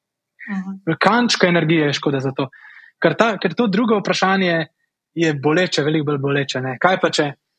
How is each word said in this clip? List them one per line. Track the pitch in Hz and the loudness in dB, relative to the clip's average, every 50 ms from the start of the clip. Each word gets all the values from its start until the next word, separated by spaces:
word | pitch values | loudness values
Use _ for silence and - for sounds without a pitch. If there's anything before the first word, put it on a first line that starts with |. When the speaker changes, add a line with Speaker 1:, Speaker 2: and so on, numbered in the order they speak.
| _ _ _ _ _ _ _ - | _ _ _ _ _ _ _ -18
Speaker 1:
Mhm. | - 220 202 190 180 190 196 190 - 160 156 | -12 -10 -8 -8 -8 -8 -12 -8 -6 -6 -2
Speaker 2:
kančka | - - 190 220 240 240 226 - - 190 | 0 2 2 2 2 2 0 2 2 2
energije | 180 175 170 160 156 170 160 | 2 2 2 2 2 2 2
je | 151 143 | 2 0
škoda | 135 - - 151 139 135 | -2 -2 -2 -2 -2 -2
za | 131 135 | -2 -4
to. | 131 - 135 131 - - - - - - - - _ | -4 -6 -6 -8 -10 -16 -20 -20 -20 -20 -20 -20 _
Ker | _ - 165 | _ 0 2
ta, | - - 220 233 202 | 2 2 2 0 0
ker | 185 - 180 | -2 -4 -2
to | 160 - 247 | -2 0 0
drugo | 208 180 208 254 214 220 202 | 0 2 2 2 2 0 0
vprašanje | - 185 175 - 190 185 190 196 190 175 165 165 156 - _ _ _ _ _ _ _ _ _ | 0 -2 -2 0 2 2 2 2 2 2 0 0 -2 -6 _ _ _ _ _ _ _ _ _
je | 160 165 160 | -2 0 0
boleče, | 147 139 131 151 156 175 185 175 - 156 | 0 0 0 0 2 2 2 0 0 0
veliko | 139 151 156 160 147 | 0 0 0 0 0
bolj | 147 147 139 | -2 -2 -2
boleče, | 135 139 139 143 135 - - 131 | -2 -2 -2 -2 -2 -4 -6 -6
ne. | 131 131 127 | -6 -6 -2
Kaj | - - 180 185 | 0 0 0 2
pa, | 180 - 156 | 2 0 0
če, | - - 151 139 - - _ _ _ | 0 -2 -2 -2 -6 -10 _ _ _